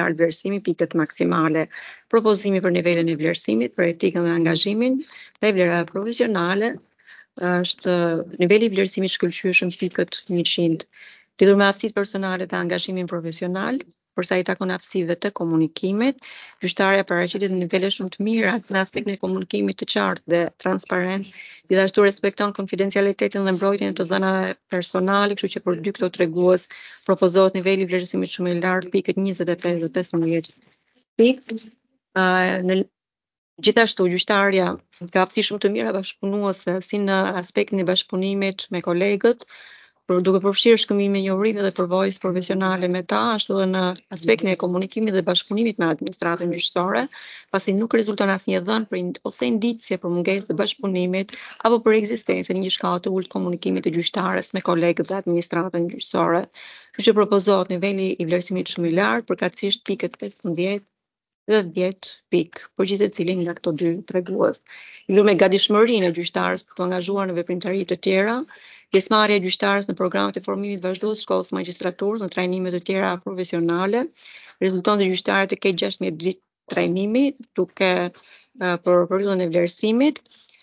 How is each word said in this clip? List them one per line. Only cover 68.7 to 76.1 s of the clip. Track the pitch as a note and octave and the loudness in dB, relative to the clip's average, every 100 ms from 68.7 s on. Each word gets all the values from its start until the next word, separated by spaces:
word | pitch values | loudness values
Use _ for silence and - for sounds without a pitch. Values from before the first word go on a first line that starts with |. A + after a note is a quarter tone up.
| - _ | -20 _
Pjesëmarrja | F#3+ F#3 G#3+ G#3+ G#3 | 0 4 4 6 4
e | |
gjyqtarës | F#3 - G3+ G3+ G3+ | 2 0 2 0 0
në | F3+ | -2
programet | F#3 F#3+ G3+ G3 | -2 0 -2 -2
e | F#3+ | -6
formimit | G3 G3+ G3+ | -4 -4 -6
vazhdues | F#3 F#3+ G#3 G#3+ | -6 -4 -4 -4
shkollës | - F#3+ F#3 F#3 | -2 -2 -2 -6
magjistraturës | F3+ F3 F3+ F3 G3 A3 | -6 -6 -6 -4 -4 -4
në | G3+ | -4
trajnime | - F3+ F#3 F#3 | -4 -2 -2 -4
të | F3 F3 | -4 -4
tjera | F#3+ F#3+ F3+ | -2 -2 -4
profesionale. | G3 F#3 F3+ E3+ E3+ E3+ F#3+ A3+ D#4 - - - - - | -6 -8 -4 0 0 0 0 0 -2 -8 -20 -20 -18 -4
Rezulton | F#3+ F#3+ F#3 G#3 | -2 0 2 2
se | F#3+ | 2
gjyqtarët | F#3 - G3 G3 | 0 0 0 0
të | - | -2
ketë | G3 F3 | -2 0
gjashtë | G3 - | -2 -4
mjet | F#3 | -6